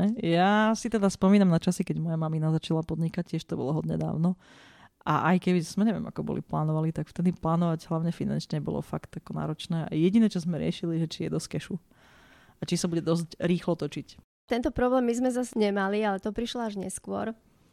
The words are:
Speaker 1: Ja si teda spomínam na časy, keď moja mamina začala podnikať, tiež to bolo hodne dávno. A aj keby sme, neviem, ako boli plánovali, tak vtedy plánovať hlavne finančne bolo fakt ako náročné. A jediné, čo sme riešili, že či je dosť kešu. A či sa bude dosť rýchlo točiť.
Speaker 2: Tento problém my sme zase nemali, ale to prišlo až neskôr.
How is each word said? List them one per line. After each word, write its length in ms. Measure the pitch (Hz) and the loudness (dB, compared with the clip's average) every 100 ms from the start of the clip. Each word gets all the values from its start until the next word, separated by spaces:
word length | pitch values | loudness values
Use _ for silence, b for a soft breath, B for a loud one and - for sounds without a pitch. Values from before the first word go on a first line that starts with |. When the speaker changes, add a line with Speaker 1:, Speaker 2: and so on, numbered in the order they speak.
| 190 240 | 2 0
Speaker 1:
Ja 560 | 165 165 185 214 214 | 2 4 4 4 4
si 160 | 226 233 | 2 -2
teda 160 | 226 196 | 2 2
spomínam 400 | - 190 208 190 | 4 6 8 8
na 160 | 165 | 6
časy, 240 | - 175 - | 2 0 -2
keď 160 | 156 | -2
moja 160 | 165 160 | -2 -2
mamina 320 | 160 160 156 | -2 0 0
začala 320 | 160 - 160 | 0 0 -2
podnikať, 400 | 160 160 165 - 170 | 0 -2 -2 -2 -4
tiež 160 | 160 - | -6 -6
to 80 | |
bolo 160 | - 127 | -4 -2
hodne 220 | 156 160 | -2 -2
dávno. 400 | 160 160 151 175 185 b b b b b _ | -2 -2 0 0 0 b b b b b _
A 280 | - 151 147 | -2 0 4
aj 80 | 180 | 2
keby 220 | 180 180 | 4 0
sme, 240 | 165 - 220 | 0 0 0
neviem, 160 | 170 | 0
ako 240 | 156 - 151 | -4 -6 -4
boli 160 | - | -4
plánovali, 480 | - 156 156 156 160 | -4 -2 0 0 0
tak 160 | 160 151 | -2 -6
vtedy 240 | - 180 | -2 -2
plánovať 560 | 175 160 165 175 160 - | 0 0 0 0 -2 -4
hlavne 240 | 165 165 | -2 -2
finančne 480 | - 139 147 - 156 | -2 -4 -4 -4 -6
bolo 240 | 147 147 | -4 -6
fakt 320 | 147 156 - | -6 -8 -8
ako 160 | - - | -14 -10
náročné. 540 | 147 151 156 - 165 156 | -6 -6 -6 -4 -4 -2
A 60 | |
jediné, 340 | 156 170 214 214 | 2 4 6 4
čo 160 | 185 | 2
sme 160 | 160 160 | -2 -2
riešili, 400 | 160 - 170 165 | -2 -2 -2 -2
že 80 | 165 | -2
či 120 | - | -4
je 80 | 160 | -4
dosť 180 | 160 - | -4 -4
kešu. 220 | - - 175 - b b b b b b _ | -8 -6 -10 -10 b b b b b b _
A 40 | |
či 100 | - | -4
sa 160 | 175 180 | -2 0
bude 80 | 165 | -2
dosť 380 | 165 170 165 - | 0 0 -2 -4
rýchlo 400 | 175 180 - 165 | 0 0 0 -2
točiť. 400 | 147 - - - _ _ | -4 -8 -12 -18 _ _
Speaker 2:
Tento 260 | _ 247 254 | _ -2 -2
problém 360 | 240 247 254 240 | 0 2 4 2
my 80 | 233 | 2
sme 140 | 254 | 0
zase 240 | 247 247 | 0 -2
nemali, 480 | 226 208 202 190 208 | 0 2 2 0 0
ale 160 | 214 190 | 0 -2
to 160 | 220 | -4
prišlo 320 | 208 233 247 226 | -6 -6 -4 -6
až 80 | 202 | -6
neskôr. 540 | 185 - - 196 214 226 _ _ _ | -8 -8 -8 -6 -6 -8 _ _ _